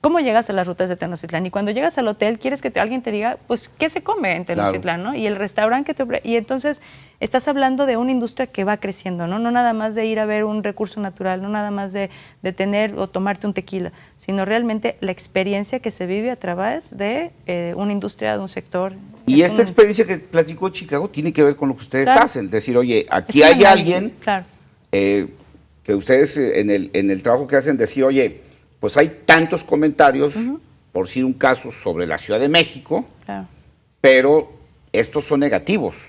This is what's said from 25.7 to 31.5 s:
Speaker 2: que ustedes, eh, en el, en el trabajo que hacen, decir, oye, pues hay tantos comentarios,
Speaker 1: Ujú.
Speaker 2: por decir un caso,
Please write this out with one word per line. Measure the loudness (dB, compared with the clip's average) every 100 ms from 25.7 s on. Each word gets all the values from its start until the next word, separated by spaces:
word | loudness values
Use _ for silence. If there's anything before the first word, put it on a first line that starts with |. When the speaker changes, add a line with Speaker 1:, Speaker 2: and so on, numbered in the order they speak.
| _
Speaker 2:
que | -2
ustedes, | -2 4 4 4 2
eh, | 0 2
en | 2
el, | 0 0
en | -2 0
el | 0
trabajo | 2 0 2
que | 0
hacen, | 2 0
decir, | 0 2
oye, | 2 4 0 -2 -20 _ _ _
pues | -2 2
hay | 2 2
tantos | 2 4 4 -2
comentarios, | -2 0 0 6 4 6 0 -2
Speaker 1:
Ujú. | -6 -8 _ _ _
Speaker 2:
por | -6 -4
decir | -2
un | -2
caso, | 2 2